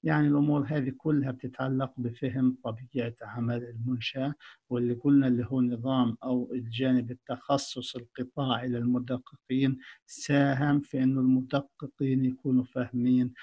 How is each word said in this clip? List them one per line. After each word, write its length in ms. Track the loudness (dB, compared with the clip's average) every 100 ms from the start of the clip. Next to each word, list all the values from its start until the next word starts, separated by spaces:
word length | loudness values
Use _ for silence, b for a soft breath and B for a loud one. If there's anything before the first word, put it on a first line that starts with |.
يعني 240 | 2 2 4
الأمور 380 | 4 4 2 0
هذه 260 | -2 -2 -4
كلها 340 | 0 0 0
بتتعلق 600 | -4 -10 -6 -2 -2 -4 -4
بفهم 600 | -6 -4 -4 0 0 0
طبيعة 520 | -6 -8 -8 -6 -6 -6
عمل 420 | -12 -6 -2 -4
المنشأة، 720 | -6 -8 -4 -4 -4 -6 -6 -6 B B _
واللي 240 | -2 -2
قلنا 340 | 0 4 6 6
اللي 180 | 2 0
هو 160 | 0
نظام 560 | 0 0 -2 2 2 0
أو 300 | -2 -2 -2
الجانب 580 | -8 -8 -2 2 2 0
التخصص 840 | -10 -10 -10 -2 -2 -2 -10 -10 -12
القطاعي 720 | -14 -10 -8 -4 -2 0 -2
للمدققين 1080 | -2 0 0 -2 -6 -8 -20 _ 0 2 0 B B _
ساهم 760 | -16 0 4 4 2 2 2
في 240 | 0 0
أنه 180 | 2 4
المدققين 1040 | 4 2 2 -2 -4 _ -16 _ 0 2 0
يكونوا 380 | -2 2 2
فاهمين 680 | 2 -4 -4 0 2 4 2 -4